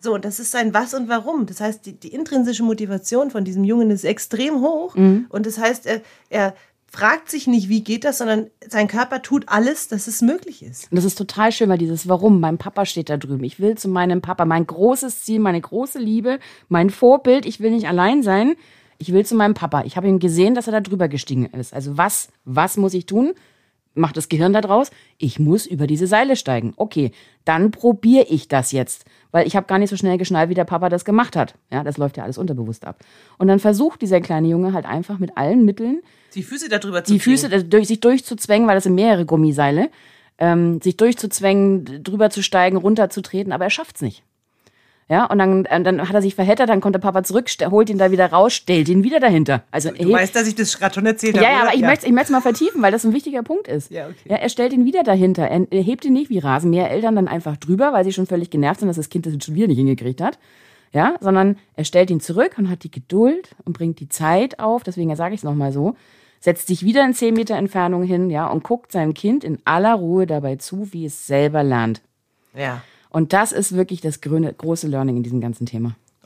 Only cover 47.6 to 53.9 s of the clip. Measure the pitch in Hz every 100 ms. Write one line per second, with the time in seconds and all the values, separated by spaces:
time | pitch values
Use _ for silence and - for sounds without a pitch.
47.6 | 165 208 220 202 190 185 180 165 220 -
48.6 | - 180 151 185 208 311 254 165 143 131
49.6 | - 147 151 - 175 220 190 233 220 220
50.6 | 202 - 196 196 214 220 220 202 220 269
51.6 | 233 269 233 302 - 247 285 262 254 226
52.6 | 330 349 202 220 226 240 294 269 233 339
53.6 | 427 147 -